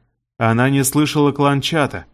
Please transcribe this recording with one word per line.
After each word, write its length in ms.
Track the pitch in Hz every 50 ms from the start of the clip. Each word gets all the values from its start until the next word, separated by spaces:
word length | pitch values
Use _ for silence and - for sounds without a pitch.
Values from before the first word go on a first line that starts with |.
| _ _ _ _ _ _ _
Она 320 | - 117 113 113 117 127 135
не 160 | 139 139 131
слышала 480 | - - 147 151 143 - 151 143 143
клан-чата, 720 | 139 147 143 143 139 139 - - 170 156 139 - - 87 - -